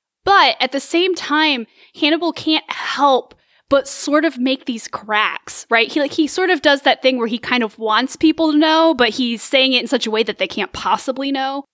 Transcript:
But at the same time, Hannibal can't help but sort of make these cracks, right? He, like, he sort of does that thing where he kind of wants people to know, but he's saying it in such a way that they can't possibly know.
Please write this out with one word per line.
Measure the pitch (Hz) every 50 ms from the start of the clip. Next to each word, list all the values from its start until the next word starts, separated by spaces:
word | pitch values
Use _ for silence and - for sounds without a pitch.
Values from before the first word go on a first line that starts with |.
| _ _ _ _ -
But | 370 403 392 320 262 - -
at | 262 262
the | - 277
same | - - - 339 359 381 370
time, | - - - 285 302 311 311 277 240 220 - _ _ _ _ _
Hannibal | - 311 294 311 320 349 330 302
can't | - - 311 311 302 - -
help | - - - - - - 285 285 262 240 - - - _ _ _ _ _ _ -
but | 277 277 269
sort | - - - - 294 285 302 311
of | 330 -
make | 247 247 269 269 269 -
these | - 240 220 - -
cracks, | - - - 214 214 208 214 190 - - - - - - - -
right? | 226 226 233 -
He, | - 311
like, | 285 285
he | - - 311
sort | 269 - - 370 359
of | 370 285
does | - 294 285 277
that | - 285 240 -
thing | - 262 262
where | 247 233
he | 226 233
kind | 233 - - 247 247 233
of | 214 - -
wants | 220 220 214 220 254 269 -
people | - - 311 320 320 330 311
to | 294
know, | 294 320 311 311 320 330 330 320
but | 247 240 226
he's | 214 - 254 240 233 214
saying | - - - 269 262 262
it | 262 247
in | -
such | 339 240 240 -
a | 226
way | 214 220 226
that | 214 208 -
they | 190
can't | 185 - 220 196 - -
possibly | - - 190 190 - - - 247 269 277 277
know. | 277 269 269 269 269 285 277 _